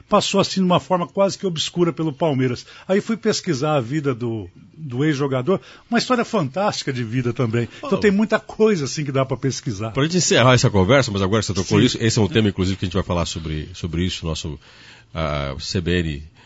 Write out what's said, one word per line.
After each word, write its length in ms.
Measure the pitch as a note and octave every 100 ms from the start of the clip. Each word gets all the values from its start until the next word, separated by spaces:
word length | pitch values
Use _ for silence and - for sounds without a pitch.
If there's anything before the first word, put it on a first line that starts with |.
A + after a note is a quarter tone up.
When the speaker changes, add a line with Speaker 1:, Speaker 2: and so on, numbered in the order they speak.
| -
Speaker 1:
passou 320 | G#3 - G3
assim 200 | G3 F#3+
de 60 | F#3
uma 140 | F3
forma 280 | - F#3 E3+
quase 300 | - G3 -
que 100 | F#3+
obscura 440 | D#3 - - E3+
pelo 220 | D3 D#3+
Palmeiras. 520 | C3+ E3+ C3 C3 B2+ - - -
Aí 140 | G3
fui 160 | - A3+
pesquisar 580 | A3 - - C3+ D3+ D3+
a 60 |
vida 320 | A2+ D#3 C#3
do, 360 | A#2+ A#2+ A2+ F2+ - - -
do 260 | D#3 A#2+
ex-jogador, 560 | D3+ C#3 C#3+ C3 B2+ F#3+ - - -
uma 80 | A#3
história 260 | - B3+
fantástica 680 | A3 G#3+ C#3 F3+ G3+ - -
de 100 | B2
vida 300 | A#2 B2 A#2+
também. 340 | A#2 A#2+ A#2 A#2 -
Então 180 | C#4+ C#4
Speaker 2:
Oh. 0 |
Speaker 1:
tem 140 | G#3+
muita 280 | G3 A3 G#3+
coisa 460 | - - A3 G3 C3+
assim 180 | -
que 80 | C#3+
dá 140 | C3+ C3
pra 120 | B2+
pesquisar. 540 | C3+ A#2+ - G2 A2
Speaker 2:
Pra 120 | G2+
gente 140 | D#3 F3+
encerrar 360 | - E3+ A#2+
essa 160 | B2 -
conversa, 420 | G2 F#2 C#3 B2
mas 100 | G2
agora 200 | F#2+ A2
você 120 | G2+
tocou 260 | F#2+ F2+ G#2
Speaker 1:
Sim. 60 | A#2+
Speaker 2:
isso, 120 | -
esse 200 | A2+ A2+
é 20 |
um 60 | G2
tema, 220 | A2+ G#2+
inclusive, 280 | F#2 F#2 F#2+
que 80 | F#2
a 20 |
gente 60 |
vai 100 | F#2
falar 220 | F2 F2 E2
sobre, 440 | F2+ D#2 D#2 D2+
sobre 320 | F2 F2 D#2+ F2+
isso, 200 | - E2+
nosso, 340 | D#2 D#2+ C#2+ - - - - _
ah, 420 | E2 D#2 D2 C#2 C#2
C 220 | - G2+
B 180 | E2+ F2+
N 220 | E2 C#2+ D#2 -